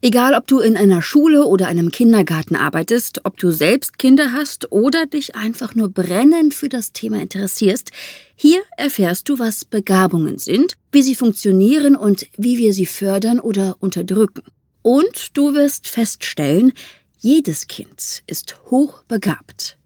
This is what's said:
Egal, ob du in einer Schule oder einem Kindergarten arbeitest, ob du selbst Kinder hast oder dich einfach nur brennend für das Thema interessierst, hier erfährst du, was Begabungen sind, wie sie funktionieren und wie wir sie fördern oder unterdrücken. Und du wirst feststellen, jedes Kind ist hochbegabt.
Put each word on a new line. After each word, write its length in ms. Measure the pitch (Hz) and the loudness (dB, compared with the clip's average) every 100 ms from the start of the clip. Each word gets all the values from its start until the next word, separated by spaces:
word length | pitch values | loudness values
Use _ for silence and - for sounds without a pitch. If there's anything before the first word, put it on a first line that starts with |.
Egal, 320 | 247 233 247 | 2 2 2
ob 140 | 277 - | 0 2
du 120 | 269 | 2
in 180 | 220 220 | 2 4
einer 240 | 196 180 | 4 4
Schule 440 | 165 294 311 302 285 | 2 2 4 4 4
oder 220 | 190 180 | 2 0
einem 240 | 170 170 | 0 -2
Kindergarten 640 | - 233 226 165 160 156 165 | 2 4 4 2 -2 -4 -2
arbeitest, 680 | 147 160 165 240 - - 208 | -2 -2 -2 -2 -2 -8 -8
ob 100 | - | -4
du 140 | 185 | -2
selbst 480 | 156 156 254 - _ | 0 0 0 -2 _
Kinder 320 | 262 269 285 | 4 4 4
hast 400 | 247 294 - - | -2 -6 -8 -4
oder 340 | 196 240 311 320 | 0 0 0 -2
dich 300 | 302 277 220 | -6 -8 -8
einfach 400 | 220 233 226 226 | -8 -8 -6 -4
nur 140 | 214 | -4
brennend 640 | 190 175 180 269 330 311 | -2 -4 0 2 2 0
für 160 | 277 285 | 0 -8
das 240 | 247 220 | -8 -10
Thema 280 | - 220 214 | -10 -8 -6
interessierst, 680 | 190 190 196 - 202 185 - - - - _ | -6 -8 -8 -2 0 0 -6 -20 -20 -20 _
hier 300 | _ 294 349 403 - | _ 4 4 0 -6
erfährst 500 | 285 - 185 180 - | -6 -2 -2 -2 -4
du, 120 | 277 | -4
was 260 | 233 214 - | -4 -6 -6
Begabungen 720 | 214 196 190 185 170 151 - | -8 0 2 2 0 -4 -6
sind, 380 | - 208 339 - _ | -4 0 0 -2 _
wie 80 | 285 | 2
sie 140 | 269 262 | 2 2
funktionieren 800 | 240 202 208 185 202 302 285 277 | 0 0 0 4 4 4 4 2
und 280 | 208 196 - - | 2 0 -4 -6
wie 200 | 214 240 | -2 2
wir 160 | 226 | 0
sie 120 | 196 180 | 0 -4
fördern 560 | - 196 196 220 240 | -4 -4 -2 0 0
oder 340 | 226 202 196 185 | 0 -2 -2 -2
unterdrücken. 600 | 196 180 180 196 214 - - _ _ _ | -6 -6 -4 0 0 -2 -20 _ _ _
Und 560 | - 262 370 - - - | 2 2 2 -4 -10 -2
du 160 | 285 | 0
wirst 320 | 285 285 - - | 2 0 0 -10
feststellen, 880 | - 226 - - - 143 160 247 - - _ _ _ | -4 -4 -4 -12 -4 0 4 4 2 -14 _ _ _
jedes 480 | 214 311 285 151 - | 0 2 0 -6 -10
Kind 560 | - - _ - - - | -16 -18 _ -14 -14 -12
ist 300 | - - - - | -14 -14 -20 -2
hochbegabt. 1040 | 254 285 - _ 220 196 147 _ - - - | 0 0 -4 _ -4 -4 -6 _ -16 -16 -16